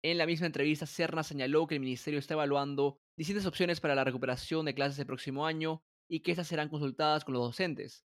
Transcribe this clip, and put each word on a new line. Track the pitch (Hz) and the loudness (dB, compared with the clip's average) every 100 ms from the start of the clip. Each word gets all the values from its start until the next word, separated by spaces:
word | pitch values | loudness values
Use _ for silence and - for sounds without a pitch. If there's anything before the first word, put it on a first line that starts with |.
En | 160 170 | 0 2
la | 160 | 2
misma | 165 170 | 2 0
entrevista, | 147 147 151 156 | 0 0 0 -2
Serna | - 160 160 | -2 -2 -2
señaló | 156 143 131 151 156 | -4 -4 2 4 4
que | 147 | 0
el | |
ministerio | 131 123 - 147 | -2 -4 -2 -2
está | 135 | -2
evaluando | 156 143 139 139 139 139 139 _ - | 0 2 2 0 2 0 0 _ -8
distintas | 160 208 190 | -4 -2 -2
opciones | - 175 170 | 0 0 2
para | 156 | 2
la | 135 | 4
recuperación | 131 127 127 123 - 160 151 | 2 0 -2 -2 -2 -2 0
de | |
clases | 131 139 139 | 0 0 0
el | 135 | -6
próximo | 131 - 135 156 | -6 -6 -2 0
año | 160 160 160 _ _ _ | 0 -2 -2 _ _ _
y | 165 | -4
que | - | 0
estas | 170 165 | -2 0
serán | 156 151 | -2 -2
consultadas | 151 143 - 151 156 | 0 -2 2 4 4
con | - | 2
los | 127 | 0
docentes. | 120 120 180 143 - - | 0 0 -2 -2 -8 -14